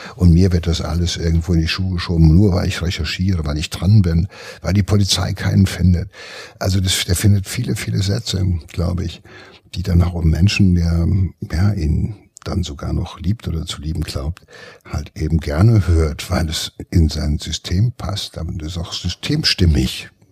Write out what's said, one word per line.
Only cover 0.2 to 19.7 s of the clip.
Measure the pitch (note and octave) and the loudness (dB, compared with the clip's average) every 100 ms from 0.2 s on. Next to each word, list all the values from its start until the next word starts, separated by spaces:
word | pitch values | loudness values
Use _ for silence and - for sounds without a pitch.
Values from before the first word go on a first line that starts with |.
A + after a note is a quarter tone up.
| F2+ | 6
mir | E2+ F#2+ | 6 6
wird | F2 E2 | 2 0
das | E2 | -2
alles | D#2 E2 E2+ - | -2 -2 -2 -2
irgendwo | E2 E2 E2 | 0 0 2
in | E2+ | 0
die | D#2+ | 0
Schuhe | - F#2+ | -2 -4
geschoben, | F2 - E2 D#2+ | -4 -2 4 6
nur | E2+ G#2 | 6 6
weil | F2 F2+ | 2 -2
ich | - | -2
recherchiere, | E2 - D#2+ - F#2+ F2+ D2 | -4 -4 -4 -2 0 0 -2
weil | D2+ | -4
ich | - | -6
dran | - F2 G#2+ | -2 4 6
bin, | F2 E2 G2 - - - | 6 2 0 -6 -18 -8
weil | - | -2
die | G2+ | 0
Polizei | F#2+ G#2 F#2+ - F#2 | 2 2 2 0 -2
keinen | G2 G2 G2+ | -4 0 4
findet. | F#2 - F2 E2+ E2 - - - - - | 4 2 2 2 -2 -12 -18 -18 -18 -8
Also | F#2+ F#2+ | -2 0
das, | F#2 - - | 0 -2 -2
der | G2 | 0
findet | G#2 G2+ F#2 | 2 2 0
viele, | - B2 G#2+ | -6 -4 -6
viele | - A2 | -4 -2
Sätze, | F#2+ G#2 - F#2+ F#2 F2 - | -2 -2 -4 -2 -2 -2 -6
glaube | - F2 F2 | -4 -2 -2
ich, | E2+ - - - - - _ | -4 -8 -18 -20 -20 -20 _
die | - | -8
dann | F2 F2 | 2 2
auch | E2+ | 2
um | E2+ E2 | 0 -2
Menschen, | D#2 G2 - F#2+ | 2 2 4 4
der, | F2 E2+ E2+ E2+ F#2+ F2 - - | 4 2 2 2 0 -2 -4 -6
ja, | D#2+ G2+ | 0 0
ihn | F#2+ D2+ D#2 - - _ _ | 0 0 0 -2 -6 _ _
dann | E2+ E2+ | -6 -4
sogar | E2+ D2 - | -4 -6 -6
noch | D#2 E2 - | -4 -6 -6
liebt | E2 A2 E2+ | -4 -4 -4
oder | D#2+ D#2 | -6 -6
zu | - | -8
lieben | D2 D2+ | -6 -6
glaubt, | D2+ D2 C#2+ F2 - - - - | -6 -6 -6 -8 -12 -20 -20 -20
halt | - D#2+ D2 | -10 -10 -10
eben | - D#2 D#2+ | -6 -2 -2
gerne | D2 D2 A2 A2 F2 | 0 2 4 4 4
hört, | E2 D#2 D2 - | 2 2 -2 -4
weil | F2+ D#2+ | -2 -2
es | D#2+ - - - | -4 -8 -12 -2
in | E2+ D#2 | 2 2
sein | D#2 D2 D2+ | 2 -2 -4
System | - - - F2+ A#2+ | -4 -8 -4 0 0
passt. | - - G2+ - D#2+ | -2 -8 -8 -8 -10
Aber | D#2+ | -8
das | - D2+ | -8 -8
ist | F2 | -8
auch | D#2+ | -8
systemstimmig. | - F2+ - - D3+ D3+ - F2+ | -8 -8 -6 -4 -2 0 2 4